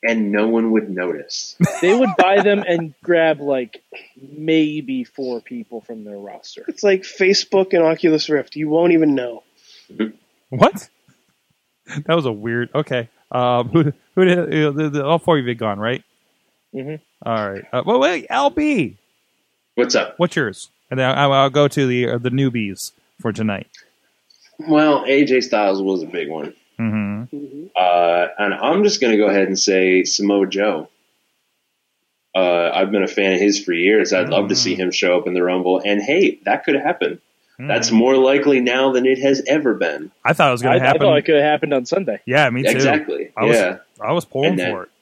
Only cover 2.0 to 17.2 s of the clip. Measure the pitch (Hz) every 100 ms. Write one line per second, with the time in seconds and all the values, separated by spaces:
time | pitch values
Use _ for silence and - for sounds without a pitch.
2 | 254 170 185 202 196 202 180 170 165 -
3 | - 170 160 147 143 135 120 - _ -
4 | - _ 135 147 156 160 151 151 127 131
5 | 117 - 131 120 - 123 110 117 - 113
6 | 104 101 101 - - - - - 208 190
7 | - - 190 196 - 196 190 180 160 160
8 | 170 156 - 147 127 147 151 160 175 170
9 | 156 135 123 117 _ _ _ - _ -
10 | 110 - _ _ _ 127 247 - - _
11 | _ _ _ _ _ _ _ _ - 147
12 | 147 165 135 104 110 117 120 - 151 127
13 | 117 _ _ 123 123 123 117 170 147 -
14 | _ - 185 180 170 156 151 143 156 143
15 | 139 165 - 160 123 117 110 101 110 131
16 | _ _ _ _ _ _ _ - 135 156
17 | _ _